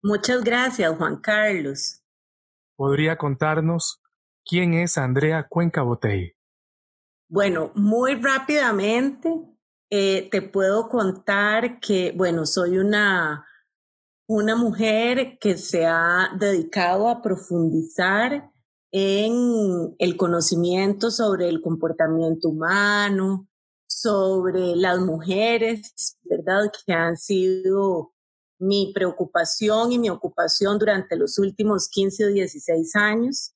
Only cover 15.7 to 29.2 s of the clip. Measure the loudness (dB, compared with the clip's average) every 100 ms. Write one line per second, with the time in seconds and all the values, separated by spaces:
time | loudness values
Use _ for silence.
15.7 | 0 2 2 2 2 0 0 0 0 -2
16.7 | 0 0 2 2 0 -2 -4 -2 0 2
17.7 | 0 -2 -2 0 2 0 -2 -8 _ _
18.7 | _ _ 0 2 2 2 2 2 2 2
19.7 | 0 -4 -2 -2 2 0 2 2 2 2
20.7 | 2 0 0 -2 0 0 0 0 -2 -4
21.7 | -2 -4 0 0 2 0 0 -2 -2 0
22.7 | 2 2 2 0 0 0 -2 -6 _ _
23.7 | _ _ -4 0 2 2 2 0 0 0
24.7 | 2 2 2 0 -2 -2 0 2 2 0
25.7 | -4 -8 -8 -8 -8 -4 -4 0 0 0
26.7 | -4 -4 0 0 -2 -2 0 2 0 0
27.7 | 0 0 -2 -6 _ _ _ _ _ 0
28.7 | 0 0 -2 -4 -2